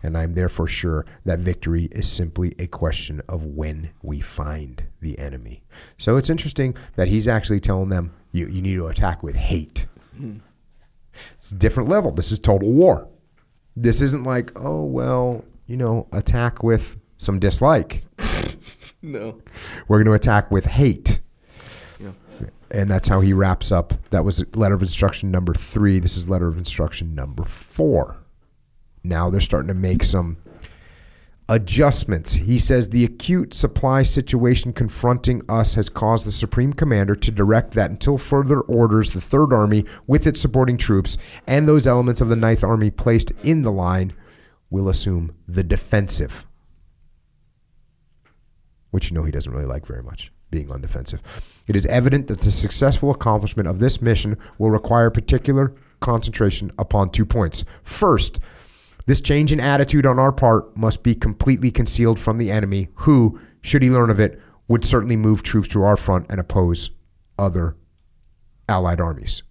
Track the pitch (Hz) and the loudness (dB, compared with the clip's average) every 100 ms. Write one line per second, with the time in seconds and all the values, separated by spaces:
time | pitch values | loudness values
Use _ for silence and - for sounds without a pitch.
0 | 80 82 82 87 90 - 82 - 87 78 | -4 -4 -4 -2 -2 -2 -4 -4 -4 -4
1 | - - 92 85 87 87 82 85 82 110 | -6 -10 -6 -4 -4 -4 -4 -2 -4 -4
2 | - - 82 87 87 - 87 - 82 73 | -6 -4 -6 -4 -6 -6 -10 -4 -4 -4
3 | - 76 - 85 78 73 76 76 78 - | -8 -10 -10 -10 -8 -8 -8 -8 -14 -14
4 | - 71 - - 73 76 69 62 - - | -12 -10 -8 -8 -8 -10 -12 -10 -12 -10
5 | 80 - 69 65 55 57 _ - - _ | -10 -10 -12 -12 -16 -20 _ -20 -20 _
6 | - 127 135 160 147 - 131 - - - | 0 2 2 -2 -4 -4 -4 -4 -10 -2
7 | 92 107 113 110 - 101 - 95 95 92 | 2 2 2 0 0 0 0 0 0 -2
8 | 87 - _ 87 85 95 95 92 80 - | -4 -12 _ -6 -4 -4 -4 -4 -4 0
9 | 98 80 80 - - 82 76 - - - | 0 -2 -4 -2 -2 -2 -4 -8 -8 -10
10 | _ - 127 107 _ _ _ _ _ _ | _ -16 -14 -16 _ _ _ _ _ _
11 | _ - - - - 98 151 131 117 202 | _ -20 -20 -18 -14 0 0 0 0 0
12 | 160 73 87 110 117 98 101 131 180 113 | 0 -4 -4 -2 2 2 4 6 6 4
13 | - _ _ _ _ _ _ 120 117 113 | -4 _ _ _ _ _ _ -2 0 2
14 | 139 139 127 127 120 - 135 156 151 127 | 2 0 -2 -4 -4 -8 -6 -4 -4 -4
15 | 127 127 123 120 - - - 127 120 113 | -2 -2 -2 -4 -12 -20 -12 -4 -2 -2
16 | - 87 - 120 120 - 113 110 - - | -4 -4 0 0 0 -2 0 0 -2 -14
17 | _ _ - 98 98 90 131 156 80 - | _ _ -4 0 0 2 2 2 0 -8
18 | - - - - - - - - - _ | -10 -6 -4 -4 -6 -10 -20 -20 -20 _
19 | 156 127 110 - - - - - - 107 | -12 -10 -10 -12 -20 -20 -18 -16 2 4
20 | 107 107 - 104 - 95 - 120 139 87 | 6 4 4 2 2 0 0 2 2 2
21 | - - - _ _ - - - - - | 2 0 -2 _ _ -20 -20 -20 -20 -18
22 | 98 - - - - - - 107 98 92 | -18 -18 -20 -16 -16 -16 -8 -4 0 0
23 | - 95 98 95 95 92 - 104 - - | 2 4 4 4 2 0 0 0 0 -6
24 | - 92 87 95 87 110 101 98 92 - | -2 0 0 -2 -4 0 0 2 0 0
25 | 98 - 98 92 87 80 - 117 104 95 | -2 0 -2 -2 0 -4 -4 0 2 2
26 | 87 92 87 92 87 80 85 - 80 - | 0 -2 -2 -2 -2 -4 -6 -4 -6 -4
27 | 82 76 67 - 87 - - - 156 82 | -8 -8 -8 -8 -8 -10 -12 -2 0 2
28 | 64 - - _ _ _ _ _ _ _ | -2 -8 -20 _ _ _ _ _ _ _
29 | 87 82 87 98 - 78 76 92 92 92 | -4 -2 0 0 0 -2 -2 -4 0 2
30 | - 95 85 82 - - - - - - | 2 0 -2 -8 -16 -20 -20 -20 -20 -20
31 | - - - _ - 117 92 110 143 - | -20 -20 -20 _ 0 0 2 4 4 2
32 | - 85 - - 90 123 - 127 101 120 | -2 -4 0 0 2 0 4 2 2 2
33 | 117 - - 180 - - 135 - 135 135 | 0 -2 -2 -2 -2 -2 -2 0 0 2
34 | 127 143 123 123 120 123 123 - 110 - | 2 0 0 0 2 2 -2 -4 -4 0
35 | 123 123 127 123 - 113 107 117 101 - | 0 2 0 -2 -2 0 0 0 -4 -2
36 | 110 113 107 101 110 - 131 147 135 107 | 0 0 -2 -4 -2 0 0 0 0 2
37 | 98 101 - 104 101 110 - - 87 101 | 2 0 0 2 4 2 2 -2 -2 -2
38 | - 139 - 139 135 139 - 117 113 107 | 0 0 0 0 2 0 2 2 4 4
39 | 104 92 - 139 151 120 104 107 101 - | 2 -4 0 2 4 4 4 2 0 -10
40 | - 147 156 151 123 123 127 120 - 98 | 0 2 2 0 0 2 2 0 2 0
41 | 90 - - - - 139 151 151 131 123 | 0 -6 -10 -18 -2 2 6 4 4 2
42 | 123 117 117 113 113 110 95 113 107 - | 2 0 2 2 2 2 2 2 0 0
43 | 120 117 - - 143 160 120 95 90 90 | 2 2 0 -4 0 0 0 0 0 0
44 | 95 - - _ _ _ _ 95 98 90 | -2 -8 -20 _ _ _ _ -2 0 0
45 | 101 87 80 - - 87 85 - - 110 | 0 -2 -4 -10 -6 -4 0 -2 0 -2
46 | 95 - - - - - _ _ _ _ | 0 -4 -4 -8 -20 -20 _ _ _ _
47 | _ _ _ _ _ _ _ _ _ _ | _ _ _ _ _ _ _ _ _ _
48 | _ _ _ _ _ _ _ _ _ 98 | _ _ _ _ _ _ _ _ _ -6
49 | - 85 78 73 69 62 67 67 - 60 | -4 -4 -4 -4 -6 -6 -6 -8 -10 -14
50 | 58 - - _ _ 78 71 67 - - | -14 -16 -18 _ _ -8 -8 -10 -8 -8
51 | 67 - - - - - - 101 - 123 | -8 -12 -12 -16 -16 -14 -2 0 2 2
52 | 127 139 139 104 104 98 101 - 139 - | 2 0 -2 0 0 2 -2 2 2 2
53 | 143 131 120 107 104 - 85 92 123 - | 0 0 0 0 0 -2 -2 0 0 2
54 | 117 110 104 110 - - 110 107 - 117 | 2 2 0 -6 -10 -2 2 2 2 4
55 | 117 113 - 131 - 135 135 - _ _ | 4 2 0 0 2 2 0 -4 _ _
56 | - 117 113 107 104 - 101 - 101 107 | -2 -2 -2 0 0 0 -8 -6 -2 0
57 | 95 - 104 117 85 - - - - - | 2 0 0 0 0 -2 -8 -12 -14 0
58 | 196 127 - - - - - - - - | 2 4 0 -4 -8 -16 -20 -20 -20 -6
59 | - 143 151 147 151 151 143 139 139 143 | 0 0 2 2 2 2 2 2 4 2
60 | 135 127 135 135 123 113 - - 110 - | 2 2 2 4 4 4 0 -2 -2 0
61 | 123 113 113 101 131 131 127 - 117 - | 0 0 -2 0 0 2 2 0 0 2
62 | 117 113 - 113 110 107 101 98 95 - | 2 2 -2 -2 0 0 0 -2 -4 0
63 | 156 139 113 - - _ - 143 127 127 | 4 6 4 0 -20 _ 0 2 4 4
64 | 117 104 104 - - _ - 117 - 127 | 4 4 2 0 -20 _ 0 0 2 0
65 | 110 110 107 107 - 110 98 104 101 101 | 2 0 2 0 0 -2 0 0 2 2
66 | - 92 82 98 87 101 87 85 - - | 2 -2 -2 -8 -2 0 2 0 -6 -12
67 | _ _ _ - 98 87 82 - _ _ | _ _ _ -4 -2 0 -4 -6 _ _
68 | _ _ _ _ _ _ - 95 90 85 | _ _ _ _ _ _ -4 0 0 0
69 | 82 69 - - - | -2 -4 -8 -8 -8